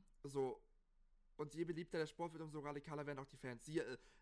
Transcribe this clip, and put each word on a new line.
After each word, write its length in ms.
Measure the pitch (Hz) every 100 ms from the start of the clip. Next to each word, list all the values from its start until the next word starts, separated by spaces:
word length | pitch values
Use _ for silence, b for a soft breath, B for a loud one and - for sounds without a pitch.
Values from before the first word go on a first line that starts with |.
| - -
So, 380 | 143 139 131 110 - - _ - - - - -
und 180 | 151
je 120 | 156 170
beliebter 320 | 165 175 170
der 100 | 156
Sport 240 | - 170
wird, 100 | 160
umso 160 | 160 151
radikaler 440 | 143 143 143 147 147
werden 140 | 139
auch 60 | 139
die 80 | 135
Fans. 300 | 131 120 -
Siehe, 180 | 160
äh, 140 | 117 123 b b